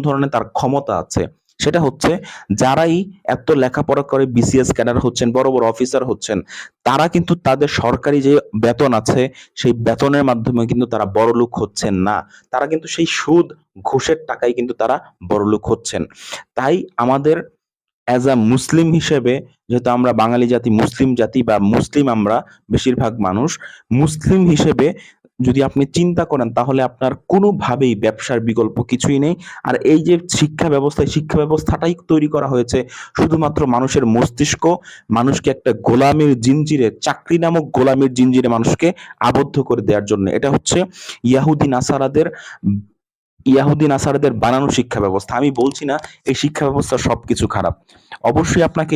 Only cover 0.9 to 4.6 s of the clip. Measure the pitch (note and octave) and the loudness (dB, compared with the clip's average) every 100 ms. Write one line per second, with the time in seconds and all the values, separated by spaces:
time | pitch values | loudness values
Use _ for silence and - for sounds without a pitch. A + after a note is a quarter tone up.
0.9 | F#2+ D#2 - E2 - _ - C#3+ E3+ D3 | -4 -4 -4 -6 -8 _ -6 -2 0 0
1.9 | - - E3+ - - - G2+ C3 C#3+ E3 | -2 -2 -4 -8 -20 -6 0 2 2 2
2.9 | E3 F#3+ - - B2+ - D3 B2+ B2+ D3 | 0 -2 -8 -6 -4 0 2 2 -2 -2
3.9 | C#3 C#3 C3+ C3+ A#2+ A2+ C3 | -2 0 -2 0 0 2 2